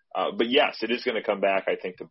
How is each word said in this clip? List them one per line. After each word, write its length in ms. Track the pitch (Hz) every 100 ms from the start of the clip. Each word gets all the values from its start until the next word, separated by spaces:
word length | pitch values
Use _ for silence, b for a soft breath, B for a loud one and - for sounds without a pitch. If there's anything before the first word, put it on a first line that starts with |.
| b
Uh, 160 | 92 85 101
but 120 | 117
yes, 300 | 139 120 -
it 80 | 113
is 140 | 120
gonna 180 | 123 110
come 180 | 110 101
back, 240 | 98 95 -
I 100 | 90
think, 200 | 92 -
to 60 | 90